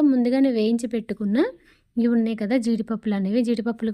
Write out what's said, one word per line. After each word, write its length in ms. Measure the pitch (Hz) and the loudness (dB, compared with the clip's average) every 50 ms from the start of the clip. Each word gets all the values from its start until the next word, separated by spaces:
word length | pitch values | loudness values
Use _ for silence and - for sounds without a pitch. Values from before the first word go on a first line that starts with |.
| 302 294 | 2 4
ముందుగానే 400 | 262 254 240 240 247 269 269 269 247 220 | 4 4 2 2 2 2 2 2 2 2
వేయించి 280 | 214 220 233 233 233 | 2 2 0 0 -2
పెట్టుకున్న 520 | 226 247 226 - - 208 - 214 202 208 247 339 494 - - _ _ _ _ _ _ - | -4 -6 -6 -6 -6 -8 -6 -4 -2 0 0 0 0 -2 -10 _ _ _ _ _ _ -4
ఇవి 100 | 233 226 240 240 | 0 0 2 2
ఉన్నాయి 200 | 233 226 220 226 214 214 | 2 0 0 -2 -4 -2
కదా 140 | 196 247 | 0 0
జీడిపప్పులు 580 | 269 220 233 226 214 220 - 226 220 - 220 208 196 | 0 0 0 -2 -2 -2 -4 -6 -6 -4 -2 -2 -2
అనేవి, 220 | 190 185 208 247 240 226 | -2 0 0 0 0 0
జీడిపప్పులు 420 | 233 220 214 233 226 226 226 220 | 0 -2 -2 -4 -4 -4 -4 -4